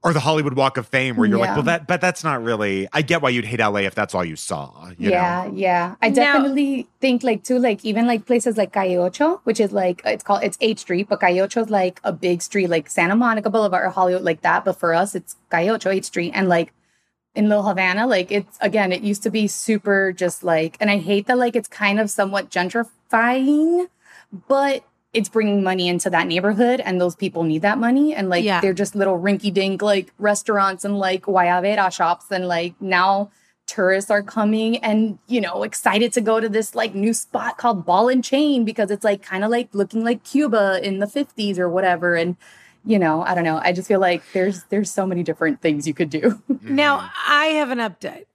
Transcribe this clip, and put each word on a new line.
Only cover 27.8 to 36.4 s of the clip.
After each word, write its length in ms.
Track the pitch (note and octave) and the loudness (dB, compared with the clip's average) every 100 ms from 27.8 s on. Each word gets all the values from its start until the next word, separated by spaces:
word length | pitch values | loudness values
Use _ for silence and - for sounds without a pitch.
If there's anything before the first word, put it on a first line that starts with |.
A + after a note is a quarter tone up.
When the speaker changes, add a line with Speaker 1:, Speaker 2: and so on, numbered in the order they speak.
| A#3 C4 D4+ - | 2 2 2 0
Speaker 2:
And, 140 | F#3+ | -2
like, 140 | F3 | 0
Speaker 3:
Yeah. 180 | G#3+ F3+ | 2 2
Speaker 2:
they're 120 | G3 | 0
just 220 | F#3 G3+ G#3 | 0 -4 0
little 240 | G3 F3+ | 0 0
rinky 340 | F#3+ G3 G#3 | 0 0 0
dink, 280 | F3+ F#3+ F#3+ | -2 -2 -2
like, 280 | G#3 G3 F3+ _ | 0 0 -2 _
restaurants 680 | G#3 G#3 - G#3 G3 F#3+ | -2 0 0 0 0 -2
and, 140 | G3+ G3+ | -4 -2
like, 260 | F#3+ F#3 | -2 -2
guayabera 680 | F#3+ F#3 F3 F3+ F#3+ G#3+ F#3+ | 0 2 4 2 0 0 0
shops. 320 | - E3+ F3+ - | 0 0 0 -4
And, 160 | F#3+ F3+ | -6 -2
like, 260 | E3+ F3 F3 | -2 -4 -6
now 500 | F#3+ F3+ F#3 G3 G3+ _ _ _ - | 0 2 4 2 -2 _ _ _ -14
tourists 420 | - F#3 F#3+ G3+ | -2 2 2 2
are 140 | G#3 | -2
coming 540 | G3+ - G#3 A3 A3 A#3 | 0 -2 0 0 0 -2
and, 420 | A3+ G#3+ A3 G3 _ | 0 0 0 -4 _
you 120 | A#3+ | -2
know, 220 | F#3 F#3 | -2 -4
excited 520 | G#3+ - - G3+ A#3+ | -6 -2 0 2 2
to 80 | B3 | 0
go 180 | A3 | 0
to 100 | A3 | 0